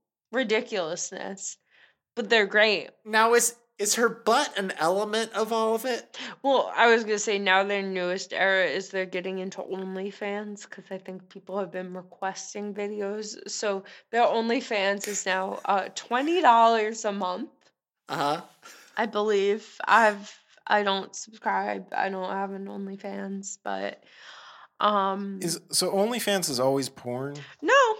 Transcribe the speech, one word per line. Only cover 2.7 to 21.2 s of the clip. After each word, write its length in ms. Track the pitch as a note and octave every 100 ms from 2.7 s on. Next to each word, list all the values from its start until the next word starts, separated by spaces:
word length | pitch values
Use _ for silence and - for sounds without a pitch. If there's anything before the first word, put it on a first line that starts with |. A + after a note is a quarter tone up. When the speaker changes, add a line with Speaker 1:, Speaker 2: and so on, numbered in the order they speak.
| F#3+ - _
Speaker 2:
Now, 300 | G#3+ A3 A3+
is, 200 | A#3+ A#3 - _ -
is 180 | G#3 -
her 120 | A#3
butt 480 | - - A#3+ C#4 G3
an 160 | F#3+ D3
element 540 | D#3+ F#3+ G#3 A3 A3
of 200 | G3 A3
all 220 | A3+ A3
of 100 | A3+
it? 320 | B3+ A#3 - - B3 -
Speaker 1:
Well, 300 | C#4 B3+ G2+ A#2+
I 100 | A#3
was 80 | A#3
gonna 140 | G#3+ G#3
say 200 | A3 G3+
now 260 | G3 F#3+
their 180 | G3 G3+
newest 500 | G3 F#3 F3+ F#3 F#3+
era 340 | - F#3+ F#3+ F3
is 220 | D#3 F#3+
they're 160 | F#3+
getting 360 | F#3 F#3 F#3 F#3
into 200 | F#3+ F#3+
OnlyFans 1080 | - F#3+ F#3+ F#3+ G3+ - G#3 G3+ G#3 G#3 -
'cause 140 | - -
I 80 | F#3+
think 300 | F#3+ F#3 -
people 300 | G3 G3 G3
have 140 | F#3
been 200 | F#3 F#3
requesting 800 | F#3 F3+ - F#3+ F#3+ - G#3 G#3
videos. 800 | G3+ G#3 G#3 G3 G#3+ G#3+ A3 -
So 320 | - G#3+ G3 G3 - -
their 120 | A#3
OnlyFans 840 | A3 A3+ A3+ B3 - G#3+ F#3+ G3+ G#3
is 180 | G3+ G3
now, 320 | F#3 F#3+ G3+
uh, 240 | - G3 -
twenty 460 | - - A#3+ D4 F4
dollars 640 | C4 A#3 A3+ A3+ G#3+ A3
a 60 | G#3+
month. 380 | G3+ F3+ F#3 C#4+ _ _ _ _ _ -
Speaker 2:
Uh-huh. 340 | D3 C#3+ D#3+ - _ - - - -
Speaker 1:
I 100 | A3
believe. 720 | G#3 G#3+ G3+ G3 G#3+ - -
I've, 540 | - G#3+ A3 G3+ G3+ - _ _ -
I 180 | G#3
don't 300 | G3+ G3 F#3+
subscribe. 760 | -